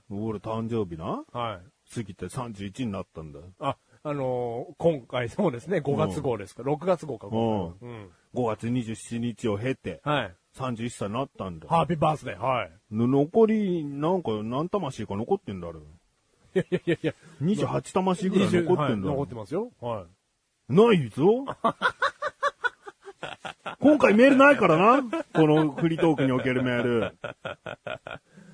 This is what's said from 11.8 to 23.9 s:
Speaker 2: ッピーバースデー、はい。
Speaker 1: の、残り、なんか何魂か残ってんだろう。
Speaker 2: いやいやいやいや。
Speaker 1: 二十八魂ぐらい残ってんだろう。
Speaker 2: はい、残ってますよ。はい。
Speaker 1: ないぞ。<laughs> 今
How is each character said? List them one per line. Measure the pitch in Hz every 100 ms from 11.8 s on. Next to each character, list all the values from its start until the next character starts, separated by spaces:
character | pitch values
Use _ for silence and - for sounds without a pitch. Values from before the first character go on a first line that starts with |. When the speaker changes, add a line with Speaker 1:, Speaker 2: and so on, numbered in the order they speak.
Speaker 2:
ッ | 151
ピ | 165
ー |
バ | 156
ー | 151
ス |
デ | 123 98
ー、 |
は | 120 127 92
い。 | 82 _
Speaker 1:
の、 | 107 120
残 | 139 147 214 220
り、 | 220 202 175
な | 143 139 151
ん | 185
か | 160 107
何 | 107 127 175
魂 | 208 156 - 107
か | 101
残 | 117 196
っ |
て | -
ん | 95
だ | 85
ろ | 80
う。 | 76 - _ _ _ _ _ 190
Speaker 2:
い |
や |
い | -
や | 180
い | -
や | 160
い | 156
や。 | - - -
Speaker 1:
二 | 151 208
十 | 131
八 | 135 -
魂 | 196 185 180 185
ぐ | 196
ら | 190
い |
残 | 175
っ |
て |
ん | 165 180
だ |
ろ |
う。 | 143
Speaker 2:
は | 107
い、 |
残 | 95 131
っ | -
て | 120
ま | 104
す |
よ。 | 156 240 _
は | 123 110
い。 | 85 _ _ _ _ _ _
Speaker 1:
な | 151 233
い | 190 123
ぞ。 | 110 165 240 269
<laughs> | - - - - - 554 - 571 - 554 - - - - - - - - - - - - -
今 | 269